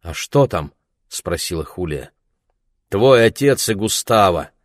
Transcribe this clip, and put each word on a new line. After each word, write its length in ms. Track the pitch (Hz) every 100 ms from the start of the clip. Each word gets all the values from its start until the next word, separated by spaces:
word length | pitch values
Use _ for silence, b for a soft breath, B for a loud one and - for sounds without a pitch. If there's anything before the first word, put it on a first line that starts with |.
"А 120 | 82
что 340 | 80 - 143 135
там?" 260 | 87 73 _ _ _ _
спросила 560 | - - 85 - 85
Хулия. 480 | 76 - 87 73 62 _ _ _ _ _ _ _ _
"Твой 360 | 101 127 127 113
отец 440 | - 139 135 -
и 60 | 104
Густаво!" 720 | 107 - - 113 98 85 69 _